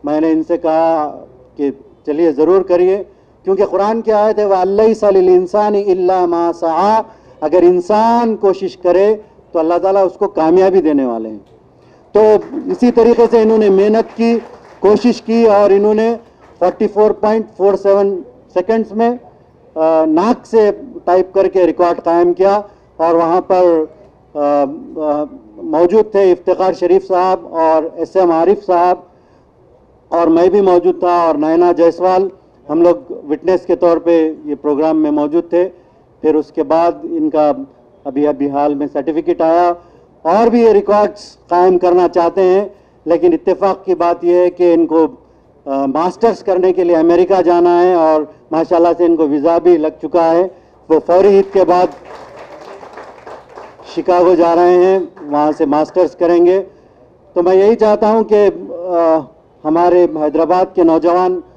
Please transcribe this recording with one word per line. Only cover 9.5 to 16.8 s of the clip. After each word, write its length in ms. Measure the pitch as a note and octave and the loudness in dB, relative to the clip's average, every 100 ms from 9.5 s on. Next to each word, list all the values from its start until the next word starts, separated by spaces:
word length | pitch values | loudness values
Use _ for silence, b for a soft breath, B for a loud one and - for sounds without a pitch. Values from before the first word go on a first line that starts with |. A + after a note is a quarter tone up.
तो 60 | E3+ | -4
अल्लाह 200 | D#3+ F3 | -2 0
ताला 260 | F#3 G3 | 0 0
उसको 220 | F#3 - G3 | 0 -2 -6
कामयाबी 540 | - D#3+ F3+ F#3+ F#3 | -2 0 2 4 2
देने 260 | D#3 C#3+ B2+ | 0 0 -2
वाले 220 | A2+ A2 | -6 -10
हैं। 160 | G#2+ - - _ _ b b _ G3+ | -14 -20 -20 _ _ b b _ 2
तो 40 | G#3+ G#3 - - - | 4 2 0 -12 -8
इसी 200 | F#3 B3 | -2 0
तरीके 360 | A#3 A#3 A#3 A3+ | 2 2 4 2
से 160 | A#3 | 2
इन्होंने 280 | A3 A3 G#3+ | 2 2 2
मेहनत 340 | F#3+ G#3 A3 | 2 2 0
की, 300 | A3 - A#3 A#3 - - - - | -2 -4 -2 -2 -6 -20 -20 -2
कोशिश 380 | F#3+ G#3 A#3+ - | 2 2 2 -2
की 260 | - A3+ A3+ | -2 2 4
और 260 | G3+ G3+ | 4 4
इन्होंने 420 | G3 G#3 G#3+ A3+ A3+ - _ - - | 2 2 0 -2 -4 -12 _ -20 -4
फ़ोर्टी 260 | F3+ F3+ | -4 -2